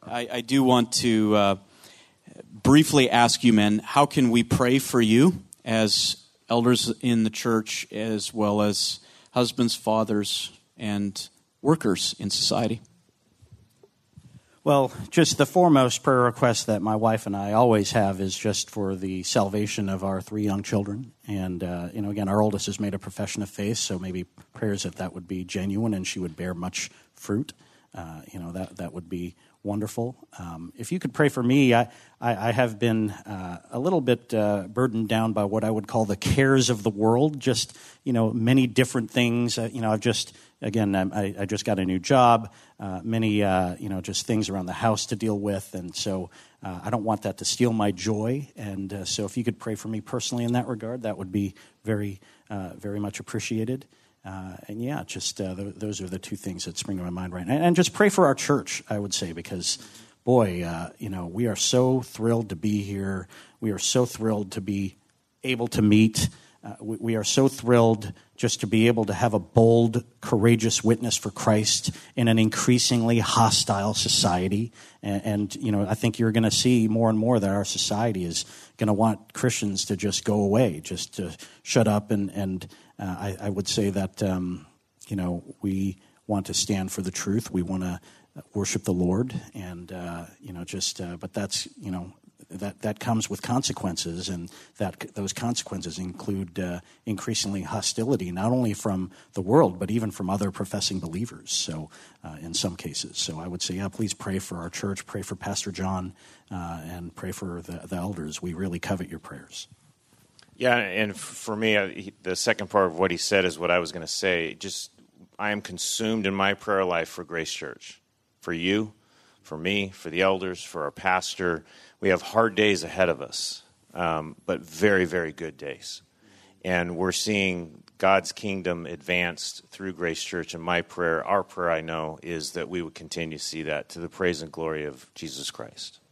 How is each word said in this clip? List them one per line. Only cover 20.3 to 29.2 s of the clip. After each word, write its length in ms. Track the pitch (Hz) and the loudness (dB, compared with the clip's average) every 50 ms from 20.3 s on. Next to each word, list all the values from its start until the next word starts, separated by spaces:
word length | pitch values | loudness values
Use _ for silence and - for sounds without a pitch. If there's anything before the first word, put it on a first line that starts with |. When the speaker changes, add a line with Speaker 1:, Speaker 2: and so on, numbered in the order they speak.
| - 107 104 | -4 -2 0
Speaker 2:
young 180 | 104 98 101 | 0 0 -2
children. 500 | 98 - - 113 101 101 101 104 131 117 - _ _ - | -2 0 0 0 0 0 -4 -8 -8 -12 -16 _ _ -8
And, 360 | 104 98 92 92 92 87 92 | -6 -4 -4 -4 -4 -4 -4
uh, 260 | 90 87 87 87 87 | -6 -6 -6 -8 -8
you 120 | - 113 104 | -8 -6 -6
know, 80 | 101 | -6
again, 180 | 104 104 104 98 | -4 -4 -2 0
our 100 | 98 107 | 2 4
oldest 280 | 107 107 101 98 - - | 2 2 2 -2 -4 -4
has 120 | 101 - | -4 -4
made 140 | 107 101 92 | -4 -4 -4
a 60 | 95 | -6
profession 420 | - - 95 - 104 98 - - | -10 -10 -8 -8 -8 -6 -4 -6
of 80 | 101 95 | -6 -8
faith, 280 | - - 104 104 117 110 | -6 -6 -4 -4 -2 -4
so 200 | - - 104 92 | -4 -4 -4 -6
maybe 280 | 92 92 90 92 87 - _ - - _ _ | -6 -6 -8 -8 -8 -10 _ -20 -20 _ _
prayers 300 | - - 107 101 98 - | -6 -4 -2 -2 -2 -4
that 140 | 95 82 - | -8 -8 -8
that 180 | 92 90 - | -10 -8 -8
would 120 | 92 87 87 | -12 -10 -8
be 160 | 98 92 92 | -8 -8 -8
genuine 520 | 90 - 101 92 98 98 101 113 117 107 | -6 -6 -4 -4 -2 -2 -2 -2 -2 -2
and 100 | 95 92 | -2 -4
she 140 | - - 101 | -6 -6 -6
would 160 | 90 87 80 | -6 -8 -8
bear 180 | - 87 90 90 | -8 -8 -6 -6
much 380 | 82 87 90 - - - - - - _ _ _ | -6 -8 -8 -6 -8 -10 -10 -12 -20 _ _ _
fruit. 360 | - - - 104 107 - - - _ _ _ _ _ _ _ _ | -20 -6 -2 -2 -2 -2 -4 -10 _ _ _ _ _ _ _ _
Uh, 260 | - 85 82 80 78 - - | -14 -14 -12 -12 -14 -16 -16
you 60 | - 98 | -14 -12
know, 120 | 85 85 | -12 -8
that, 260 | 85 92 92 - - - | -6 -8 -8 -8 -8 -10
that 160 | 90 82 - | -10 -10 -10
would 160 | 90 85 85 | -12 -12 -8
be 240 | 98 87 | -8 -8